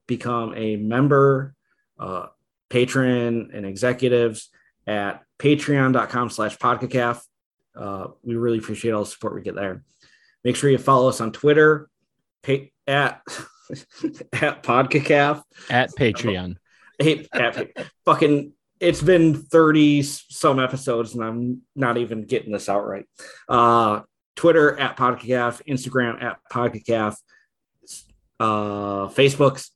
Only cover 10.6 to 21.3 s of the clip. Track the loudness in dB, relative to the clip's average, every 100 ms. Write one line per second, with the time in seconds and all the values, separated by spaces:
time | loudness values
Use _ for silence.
10.6 | 2 2 4 4 2 0 -6 -2 2 6
11.6 | 6 4 -2 _ _ _ _ _ -4 -4
12.6 | -4 _ -2 0 0 -4 -14 -16 -16 _
13.6 | _ -18 -18 -10 -10 -10 -10 -4 -2 -2
14.6 | 0 2 2 0 2 2 4 0 -8 _
15.6 | -2 0 0 2 0 0 -4 -4 -6 -12
16.6 | _ _ _ 0 0 0 -4 -2 -2 -2
17.6 | -10 -12 -16 _ 0 2 4 2 -2 _
18.6 | _ _ -2 0 4 4 4 2 2 4
19.6 | 6 6 4 4 -2 -8 -16 -2 0 2
20.6 | 0 -4 -4 -4 -4 -6 -6